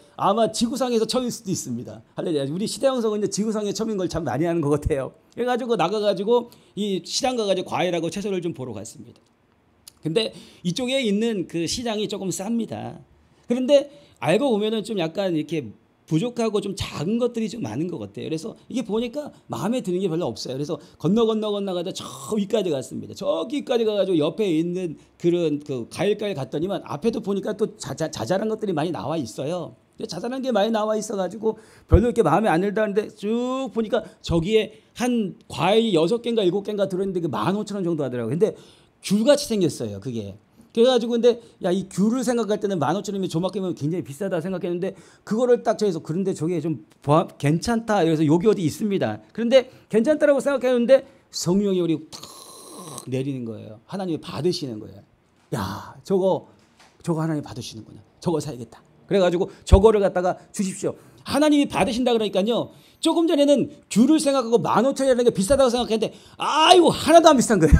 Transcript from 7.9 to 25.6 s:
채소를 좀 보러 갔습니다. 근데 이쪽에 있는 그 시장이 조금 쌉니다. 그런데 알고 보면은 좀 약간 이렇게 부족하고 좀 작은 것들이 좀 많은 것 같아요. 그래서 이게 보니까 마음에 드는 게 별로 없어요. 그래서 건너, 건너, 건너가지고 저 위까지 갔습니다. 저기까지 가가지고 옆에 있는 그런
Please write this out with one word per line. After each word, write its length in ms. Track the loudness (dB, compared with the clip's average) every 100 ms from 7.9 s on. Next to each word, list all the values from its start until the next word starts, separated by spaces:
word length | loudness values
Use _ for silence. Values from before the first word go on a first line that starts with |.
| -2 -4
채소를 320 | -6 -4 -4
좀 120 | -6
보러 180 | -8 -10
갔습니다. 480 | -10 -14 -16 -20 -20 _ _ _ _ _ _ -20 _
근데 300 | -4 -2 -4 -8 -20 -8
이쪽에 380 | -6 -4 -2 0
있는 460 | 0 0 0 -4 -6
그 200 | -6 -4
시장이 420 | -4 -4 -4 -4
조금 200 | -6 -6
쌉니다. 720 | -6 -4 -4 -4 -8 -10 -14 -20 _ _ _ -4
그런데 440 | -2 4 4 4 -10 -20 _
알고 300 | 0 2 2
보면은 340 | 0 0 -2
좀 140 | -4 -2
약간 360 | -2 -2 -2
이렇게 340 | -2 -2 -6 -8 -14 _ _ -2
부족하고 540 | 0 0 -2 -2 -2
좀 120 | -4
작은 440 | -8 -8 -6 -2 0
것들이 320 | -2 -2 -6
좀 120 | -6
많은 240 | -6 -4 -6
것 120 | -6
같아요. 260 | -10 -10
그래서 320 | -8 -8 -8 -14 -8
이게 140 | -8
보니까 480 | -4 -4 -4 -8 -12 -16 -12
마음에 360 | -6 -2 -2
드는 180 | -2 -2
게 80 | -2
별로 180 | -2 -4
없어요. 280 | -6 -8
그래서 260 | -8 -6 -8 -10 -4
건너, 280 | 0 4 2
건너, 240 | 2 -2
건너가지고 420 | -4 -4 -6 -6
저 420 | -10 -12 -14 -4
위까지 360 | -4 0 0 0
갔습니다. 440 | -2 -4 -12 -12
저기까지 720 | -6 -4 -4 -4 -6 -2 0
가가지고 320 | 0 0 2 2
옆에 320 | 0 -2 0
있는 460 | 0 -2 -4 -6 -10 _ _
그런 420 | 0 2 0 -2